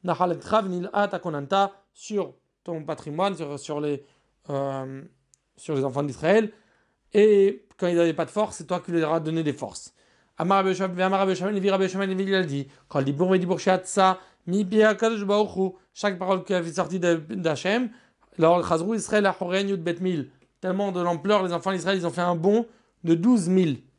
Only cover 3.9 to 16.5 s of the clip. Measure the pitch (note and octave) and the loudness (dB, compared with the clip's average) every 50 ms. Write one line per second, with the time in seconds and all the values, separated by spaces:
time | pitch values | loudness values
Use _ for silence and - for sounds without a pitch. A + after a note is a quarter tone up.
3.9 | D3 C3+ C#3 _ _ _ _ _ _ _ _ - D3 C#3 C#3 C#3 C3+ C3+ C3+ C3 | -4 -4 -8 _ _ _ _ _ _ _ _ -8 -6 -4 -4 -4 -6 -6 -8 -10
4.9 | C3+ C3+ C#3 E3+ _ _ _ _ _ _ _ _ _ _ - - D#3 C#3 C3+ C#3 | -12 -14 -16 -20 _ _ _ _ _ _ _ _ _ _ -8 -4 -2 -2 -2 0
5.9 | B2 C#3 C#3+ D3 B2+ - - D#3+ G3 A3 A3 G#3 - _ _ _ _ _ _ _ | 0 -2 -4 -4 -4 -4 0 4 4 4 4 0 -4 _ _ _ _ _ _ _
6.9 | _ _ _ _ _ G#3+ G#3 A3 G#3 G3+ G3 G3 - - _ _ _ _ - F3 | _ _ _ _ _ 4 6 6 8 6 6 4 2 -2 _ _ _ _ -2 0
7.9 | F3 E3+ E3+ E3+ D#3+ C#3 E3 C3 - G#3 G#3+ - - - E3 C#3+ F3+ F3+ E3+ - | 2 4 4 2 2 0 -4 -4 -2 -2 -2 -2 -4 -12 -8 -6 -6 -6 -4 -2
8.9 | E3+ E3 D#3+ D3+ D#3 E3 D#3 D#3 D#3+ E3 E3 D3 C3+ - - G#2+ G2+ - - - | -2 0 0 2 0 0 0 -2 -2 -2 -2 -2 -2 -4 -6 -12 -12 -14 -18 -18
9.9 | _ _ _ _ _ _ _ _ _ _ E3+ F3+ G3 G3 F#3+ F#3+ F#3 - F#3+ F#3+ | _ _ _ _ _ _ _ _ _ _ 0 2 2 2 2 2 0 0 -2 -4
10.9 | F3+ F3+ F#3 F#3+ F#3+ G3 G3 F#3+ F#3+ - F3 G3 G#3+ G3+ F#3 G3+ F#3+ F#3+ F#3+ F#3 | -2 0 0 0 2 2 2 0 0 -2 -2 -4 -2 0 0 0 2 2 0 0
11.9 | F#3 F#3+ G3 F#3+ F#3+ F#3 G3 F#3+ G3 F#3+ F#3 D#3+ C#3 C#3 C#3 C3+ - _ _ _ | 0 -4 -4 -4 -2 -2 -2 0 0 0 0 0 -2 -6 -6 -8 -14 _ _ _
12.9 | - D3 C3+ C3+ C#3+ C#3 F3+ F#3 F#3+ F#3 F3 F3 F#3+ F#3 - - F#3 F#3 F#3 - | -4 -2 -2 0 0 0 0 2 2 0 2 0 -2 -2 0 0 0 0 0 -4
13.9 | - G3+ F#3+ F#3 F#3 F#3 - - _ _ _ - F3 G3+ G#3+ F#3 F#3+ G#3+ G#3+ A3 | 0 2 4 4 4 0 -6 -20 _ _ _ -4 -2 -2 -2 0 4 4 4 4
14.9 | G#3+ G#3 A3+ A3+ A#3 G#3+ G3+ G3 G3+ G#3 G#3+ G3+ - F#3 F#3+ F#3+ F#3 - _ _ | 4 2 0 -2 0 -2 -2 0 2 0 0 0 -2 -2 -4 -4 -4 -8 _ _
15.9 | _ - - G#3 F#3+ F3 F#3 F3+ F#3+ F#3 F#3 - | _ -4 -4 -4 -4 -4 -2 -2 -2 -2 0 -2